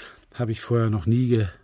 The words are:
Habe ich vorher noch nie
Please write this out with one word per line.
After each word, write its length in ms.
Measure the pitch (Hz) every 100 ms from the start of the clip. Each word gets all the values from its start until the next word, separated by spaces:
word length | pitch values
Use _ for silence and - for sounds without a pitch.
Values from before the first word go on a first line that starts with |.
| - - _
Habe 180 | - 117
ich 80 | 110
vorher 300 | - 120 113
noch 160 | 107 85
nie 400 | 117 127 117 98 -